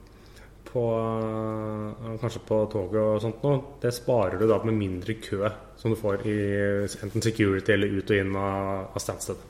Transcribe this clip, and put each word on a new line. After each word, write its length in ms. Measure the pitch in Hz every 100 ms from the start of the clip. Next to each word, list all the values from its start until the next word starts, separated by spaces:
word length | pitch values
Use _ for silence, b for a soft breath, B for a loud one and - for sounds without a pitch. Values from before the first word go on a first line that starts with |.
| - B B B B -
på, 200 | - 123 117 113
eh, 1200 | 113 113 110 110 110 110 107 107 107 - 113 110
kanskje 240 | 117 113
på 180 | - 107 107
toget 340 | 104 90 107
og 200 | 107 107
sånt 220 | 113 -
nå, 100 | 143 135 - -
det 140 | 123
sparer 460 | 117 - 120 92 92
du 80 | 110
da 120 | 101
med 140 | 110 110
mindre 380 | 95 90 92 110
kø 280 | - 98 107 - - -
som 180 | 113
du 40 | 107
får 260 | 104 98 104
i 120 | 104 101 101 101 101 101 -
enten 240 | 101 113
security 520 | 113 110 101 95 110
eller 200 | 101 104
ut 180 | 98 -
og 60 | 101
inn 180 | 95 98
av, 520 | 98 98 98 98 95
av 140 | 104
Stansted. 400 | - 90 - 90